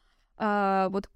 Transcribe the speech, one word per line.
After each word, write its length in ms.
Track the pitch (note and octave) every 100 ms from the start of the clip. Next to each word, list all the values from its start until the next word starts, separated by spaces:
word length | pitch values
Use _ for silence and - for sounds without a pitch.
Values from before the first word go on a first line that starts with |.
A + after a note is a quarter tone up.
| _ _ _ -
а, 500 | G#3+ G#3 G3 F#3+ F#3+
вот 180 | G3 -